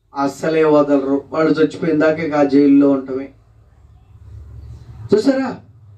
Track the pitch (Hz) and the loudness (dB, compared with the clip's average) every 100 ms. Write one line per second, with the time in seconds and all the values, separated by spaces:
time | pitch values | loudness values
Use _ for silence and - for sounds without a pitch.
0 | _ 139 139 - 165 160 156 147 143 139 | _ -6 -6 -4 -2 0 2 2 2 0
1 | 135 139 - 160 156 151 151 - 170 151 | 0 -4 -4 -2 0 0 -2 -2 -2 0
2 | 160 156 160 147 135 139 143 139 143 135 | 0 0 -2 0 2 4 4 4 4 0
3 | 131 131 139 - _ _ _ _ - _ | -4 -10 -12 -18 _ _ _ _ -20 _
4 | _ - - - - - - - - - | _ -20 -20 -20 -20 -20 -20 -20 -20 -20
5 | - 214 269 269 254 175 - _ - | -2 0 2 -2 -4 -10 -18 _ -20